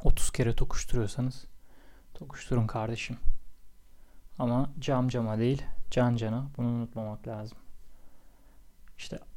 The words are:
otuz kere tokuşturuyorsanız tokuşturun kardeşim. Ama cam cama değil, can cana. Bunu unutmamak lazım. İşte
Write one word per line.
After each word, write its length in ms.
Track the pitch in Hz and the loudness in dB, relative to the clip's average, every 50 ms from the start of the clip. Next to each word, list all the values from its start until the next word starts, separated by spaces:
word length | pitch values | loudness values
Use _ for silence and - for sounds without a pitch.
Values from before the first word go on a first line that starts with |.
| - | 8
otuz 280 | 143 - - - - | 8 10 10 8 4
kere 240 | - - 123 117 117 | 4 2 2 4 4
tokuşturuyorsanız 920 | - 117 - - - - - - 123 110 107 - - 123 131 127 - - - - - - - - - - - - - - - - | 4 4 4 4 2 2 2 2 2 2 0 -2 -2 -4 -4 -4 -6 -12 -14 -16 -18 -18 -20 -20 -20 -20 -20 -20 -20 -20 -18 -16
tokuşturun 540 | - 151 135 - - - - 131 120 110 | -14 -14 -14 -14 -16 -6 -2 -2 0 0
kardeşim. 500 | 107 - 113 110 113 117 - - - 120 - - - - - - - - - - - - - - - - - - - - - - - - - | -2 -2 -4 -4 -4 -6 -6 -8 -10 -6 6 8 8 8 8 2 -4 -12 -12 -16 -18 -18 -18 -20 -20 -20 -20 -20 -20 -20 -20 -18 -14 -6 -4
Ama 300 | 127 120 120 127 139 139 - 160 | -2 0 2 2 0 0 -2 -4
cam 280 | - - 135 127 127 | -2 0 0 0 0
cama 300 | 127 120 123 117 110 110 | 0 -2 -2 -2 -2 0
değil, 260 | 110 117 123 139 139 - - - - - - | 0 0 0 0 0 -2 -2 0 0 0 0
can 240 | - 127 123 123 120 | 2 2 2 2 2
cana. 320 | 117 113 107 110 123 135 143 - | 0 -2 -2 -2 -4 -6 -6 -6
Bunu 100 | - 120 | -4 -2
unutmamak 600 | 120 120 120 117 113 - 113 110 107 107 - - | -2 -2 -2 -4 -6 -8 -8 -8 -8 -10 -10 -10
lazım. 300 | 120 113 107 107 110 - - - - - - - - - - - - - - - - - - - - - - - - - - - - - | -10 -10 -10 -10 -12 -14 -14 -14 -14 -14 -14 -14 -16 -16 -16 -16 -16 -16 -16 -18 -20 -20 -20 -20 -20 -20 -20 -20 -20 -20 -20 -20 -20 -18
İşte 220 | - - - 175 - - - - | -16 -12 -12 -12 -12 -12 -14 -10